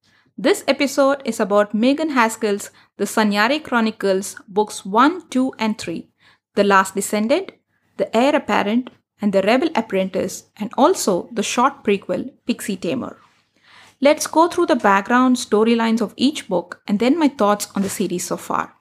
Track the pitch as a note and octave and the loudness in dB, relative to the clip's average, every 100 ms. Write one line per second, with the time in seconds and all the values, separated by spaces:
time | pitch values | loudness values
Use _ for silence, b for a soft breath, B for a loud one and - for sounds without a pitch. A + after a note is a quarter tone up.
0 | _ _ _ - A#3 G4+ - C#4 C#4 - | _ _ _ -4 -2 0 -2 0 0 2
1 | C4+ C#4 - A3+ G3+ G#3 G#3 G#3 B3 D#4 | 2 0 -4 -4 0 2 2 2 2 2
2 | D#4+ C4 A3+ - A3 G3+ - b b - | 0 0 0 0 -4 -4 -8 b b -8
3 | G3+ - G#3+ G3+ A3+ D4+ D4+ A#3+ A3 G#3+ | -4 0 0 2 0 0 -2 -2 -2 -2
4 | G3 F#3+ G3 - - F#3+ G#3 - F#3+ G#3+ | 0 0 -2 -14 -6 -2 -2 -4 -2 4
5 | C#4+ F4+ - B3+ C4 - A3 A3 - E3 | 4 2 -4 -2 -2 -2 -4 -4 -8 -10
6 | - _ b b _ - G3+ F#3+ G3 G3 | -12 _ b b _ 0 4 4 4 -4
7 | - G#3 A3 D#4+ G4 _ _ _ _ - | -4 -2 0 0 -2 _ _ _ _ -6
8 | - A3 C4+ D4 C#4 G#3 G3+ A#3+ B3+ _ | -2 2 2 2 0 0 0 -2 -4 _
9 | _ - G#3 F#3+ F#3+ C4 D#4+ D#4+ A#3 F#3+ | _ -4 0 2 2 2 0 -2 -2 -4
10 | F#3+ F#3 F#3+ - - - G#3 - D4 F#4+ | -2 -4 -6 -8 -16 -12 -8 2 2 2
11 | - F3 - A3+ - - C4 - - G3+ | 0 -2 -4 -6 -4 0 0 0 -2 -2
12 | - F3+ C4 _ - A3+ - F#3 F3 C#3 | -2 -6 -6 _ -6 -6 -6 -6 -4 -6
13 | F2+ - _ _ _ _ b b b b | -8 -14 _ _ _ _ b b b b
14 | C#4 D4+ - D#4 E4+ F4 E4+ C#4+ G3+ G3 | 2 2 0 2 2 2 0 2 2 2
15 | G3+ B3 C4 B3 - G#3+ A3 A#3 A3+ A3+ | 2 2 4 2 0 2 4 2 2 0
16 | G3+ - B3+ D4+ - F3+ - - - G3+ | -2 0 -2 -2 -4 -4 -4 -12 -4 0
17 | A#3+ E4 C#4+ C#4 G3+ G#3 - G3 G3 - | 2 2 2 2 0 0 -2 -4 -4 -2
18 | F3 F3 - E3+ - - - _ | -4 -4 -6 -8 -4 -6 -6 _